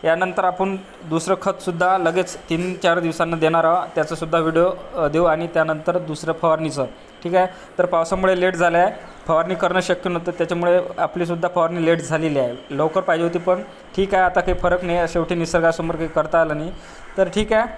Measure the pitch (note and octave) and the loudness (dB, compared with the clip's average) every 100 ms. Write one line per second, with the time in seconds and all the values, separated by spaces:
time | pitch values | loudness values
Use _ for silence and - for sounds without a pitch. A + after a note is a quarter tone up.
0 | D#3+ E3 F#3 F3+ F#3 F3+ F#3+ F#3+ - - | 2 2 0 0 0 0 -2 -2 -10 -18
1 | E3 D#3+ E3+ F#3 G3+ F#3 - E3+ F3+ F#3+ | -4 -4 0 0 0 -4 -4 0 2 2
2 | E3 F3 F3+ - - E3 F3+ F3 F3+ E3+ | 2 0 -2 -6 -4 -4 -2 -2 0 2
3 | E3+ D#3 E3 E3 D#3+ E3 D#3+ F3 D#3+ - | 0 -2 -2 2 2 4 4 2 0 -2
4 | D3+ E3 D#3+ E3 D#3+ D#3+ F3 F#3+ - - | -2 -4 0 0 2 4 2 2 -8 -2
5 | D3+ D#3 F3 D#3+ E3+ E3+ D#3+ D#3 D#3 F3 | 0 2 2 2 0 0 0 0 0 -2
6 | D#3+ D3+ D#3+ D#3+ E3+ D#3+ D#3+ C#3+ B2+ - | -2 -6 -4 0 0 2 0 -4 -6 -8
7 | - - F3 F3+ F#3 - - - F3+ E3+ | -20 -12 0 2 0 -4 -14 -2 0 2
8 | E3 F#3 F#3+ F3+ F3+ F3 F3 E3+ F#3 A3 | 0 2 2 4 2 2 2 4 2 0
9 | - - - E3 E3+ F#3 F3 F3+ F3 F3+ | -16 -16 -2 0 0 0 0 0 0 -2
10 | F#3 F3 F3 F3 E3 F3 F3 F3+ F3+ - | -2 -4 -4 -4 -2 0 2 2 2 -4
11 | E3+ F3+ E3+ E3+ F3 F3+ E3 F3 E3 E3 | -4 -2 -4 -2 -2 0 0 2 2 2
12 | C#3+ D#3+ D#3+ C#3+ B2 B2 - C#3 D#3 F#3 | 0 -2 0 0 0 -4 -8 -2 0 0
13 | F#3 E3 E3+ E3+ F3 F#3 - - - - | 0 0 0 -2 0 0 -2 -16 -10 -4
14 | G3 F#3+ F#3 F#3 F3 F3+ F3+ F3+ F3+ F3 | 0 2 4 2 0 0 0 0 0 0
15 | E3 F3 E3 F3 E3 F3 E3 D#3+ E3 D#3+ | 0 -2 -2 -2 0 2 2 0 -4 -4
16 | D#3+ D#3+ D#3 E3+ D#3+ D3+ D#3+ F#3+ - - | -2 -2 0 2 0 -2 -6 -10 -16 -18
17 | - - F#3 G3+ G#3+ A3 A#3 | -12 -2 0 0 0 0 0